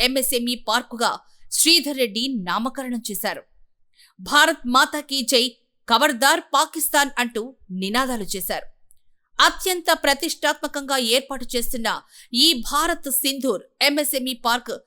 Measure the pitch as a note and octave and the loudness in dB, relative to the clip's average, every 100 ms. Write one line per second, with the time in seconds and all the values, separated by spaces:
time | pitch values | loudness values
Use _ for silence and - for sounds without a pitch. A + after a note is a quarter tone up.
0 | B3 C4+ B3+ B3 A#3+ A#3 - A3+ B3 A#3 | 0 2 0 0 -2 -4 -2 -2 -2 -2
1 | A3 - _ - - - D4+ E4+ C4+ C4+ | -2 -2 _ -20 -6 2 4 4 2 -2
2 | A#3+ G#3 C4 B3 F3+ F#3 B3 C4+ B3+ A#3+ | -2 -2 -4 -4 -2 -2 -2 -6 -6 -6
3 | A3+ G3 G3+ E3+ - _ _ _ _ _ | -6 -6 -6 -6 -12 _ _ _ _ _
4 | _ - F#3 D4 D#4+ E4 A#3+ B3+ D4 D4+ | _ -14 0 4 4 2 2 2 2 0
5 | D4 C4+ C4 B3+ B3 - _ _ - A#3+ | -6 -6 2 2 2 -4 _ _ 0 4
6 | D4+ A#3 C4+ E4 - C#4 D#4 D#4+ - D4 | 4 4 4 2 2 2 2 -2 0 2
7 | C#4 B3+ A#3+ A#3 A#3+ C4 - F#3 F#3+ A#3 | 2 0 -4 -4 -8 -14 -12 -6 -2 -2
8 | C4 A#3+ F#3 F#3+ - F3 - - _ _ | -2 -4 -6 -6 -6 -6 -8 -18 _ _
9 | _ _ _ - D#4+ - F#4+ F4+ E4+ D#4+ | _ _ _ 2 2 2 -4 -2 0 0
10 | C#4+ C#4 E4 - D4 D4+ D4 C#4+ C4+ C4+ | 2 0 -2 -2 -2 -2 -6 -8 -4 -2
11 | A#3 B3 C4+ C4+ A#3+ B3 A3+ B3 A3 E3+ | 2 0 0 -8 -4 -4 -4 -4 -4 -4
12 | - - - A#3+ D#4 B3+ A3+ C#4+ E4 E4 | -10 -20 -4 2 4 2 -2 -2 0 -2
13 | C#4 B3+ C#4 C4+ C4 C4 - - C#4 C#4+ | -4 -2 -2 -2 -2 -4 -6 -2 0 0
14 | D4 C4+ B3+ B3+ A#3+ A#3+ A#3+ F#3 | -2 -2 -4 -4 -2 -2 -4 -12